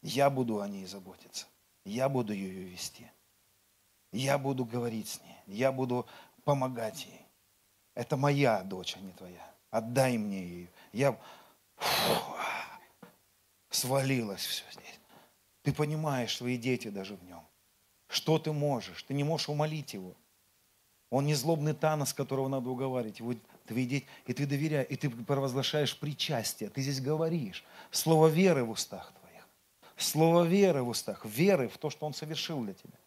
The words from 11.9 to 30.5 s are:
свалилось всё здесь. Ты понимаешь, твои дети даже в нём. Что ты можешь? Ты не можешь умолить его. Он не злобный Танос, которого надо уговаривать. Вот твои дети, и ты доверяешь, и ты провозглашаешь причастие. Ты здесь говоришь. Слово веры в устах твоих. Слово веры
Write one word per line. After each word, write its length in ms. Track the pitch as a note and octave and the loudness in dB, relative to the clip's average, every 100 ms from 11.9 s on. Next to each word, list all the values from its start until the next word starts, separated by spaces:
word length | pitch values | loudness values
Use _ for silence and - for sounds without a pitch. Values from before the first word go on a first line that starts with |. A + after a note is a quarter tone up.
| - - - - - - - - - - _ - _ _ _ _ _ _ | 0 2 0 0 -6 -6 -6 -10 -16 -20 _ -20 _ _ _ _ _ _
свалилось 760 | - B2 C3+ C3+ C3+ A2 G2 - | -4 2 2 4 2 0 -4 -4
всё 200 | - - | -6 -8
здесь. 280 | - - - _ - - _ _ _ | -18 -20 -20 _ -20 -20 _ _ _
Ты 100 | - | -4
понимаешь, 640 | C#3 D3+ D#3 D#3 C3 A2+ - | -2 -2 -2 -2 -2 -2 -4
твои 200 | B2 B2 | -2 -2
дети 320 | A#2+ B2 A#2 | 0 -2 -2
даже 260 | G2 F#2+ G2 | -8 -8 -10
в 80 | |
нём. 240 | F2+ E2+ - _ _ _ _ _ _ | -16 -20 -20 _ _ _ _ _ _
Что 300 | - - D#3+ | -4 2 2
ты 140 | D#3 | 2
можешь? 520 | D3+ D3 C3 - - | 0 0 -2 -6 -14
Ты 100 | - | -6
не 100 | C#3 | -2
можешь 240 | C#3+ E3 - | 0 -2 -2
умолить 460 | D3 D#3 D#3 C3+ | 0 0 -2 -8
его. 200 | G#2 F#2 - _ _ _ _ _ _ _ _ _ | -10 -10 -16 _ _ _ _ _ _ _ _ _
Он 140 | B2 C#3+ | 0 2
не 80 | D3+ | 0
злобный 400 | C3+ D#3+ D3 D3+ | 2 2 2 2
Танос, 360 | D#3 D#3 C#3 | 2 2 0
которого 360 | - C3+ C3+ C3+ | -2 -2 0 0
надо 240 | C3+ B2 | -2 -2
уговаривать. 500 | B2+ C3+ B2+ A2 G2+ | -4 -2 -2 -4 -6
Вот 160 | A#2 A#2+ - - - | -6 -6 -8 -20 -6
твои 180 | A2+ B2+ | -2 0
дети, 220 | C#3 - - - | -2 -6 -18 -8
и 80 | |
ты 140 | B2 C#3+ | -4 0
доверяешь, 400 | C#3 D#3 D3 B2+ | 0 0 0 -2
и 60 | C3 | -2
ты 160 | D3 | -4
провозглашаешь 840 | A#2 A#2 C#3+ C3+ B2+ C3 D3+ C#3+ - | -4 -2 0 2 0 0 2 0 -2
причастие. 720 | D3 C#3 - C3+ G#2+ - G#2 | -6 -4 -2 -2 -2 -6 -8
Ты 100 | - | -4
здесь 200 | C3+ C3+ | -2 -2
говоришь. 640 | C3 D#3 D#3+ E3+ A2 - - - - | -2 0 0 0 -4 -8 -16 -20 -6
Слово 380 | - - D#3+ D#3+ | -2 4 8 8
веры 340 | D#3 F#3+ D3 | 8 6 6
в 80 | A#2 | 2
устах 420 | A2 - G2 - - | -2 -6 -8 -14 -20
твоих. 260 | - - - _ _ _ - - | -20 -20 -20 _ _ _ -20 -6
Слово 480 | - D3 E3 E3+ | -2 4 6 8
веры 380 | E3+ | 6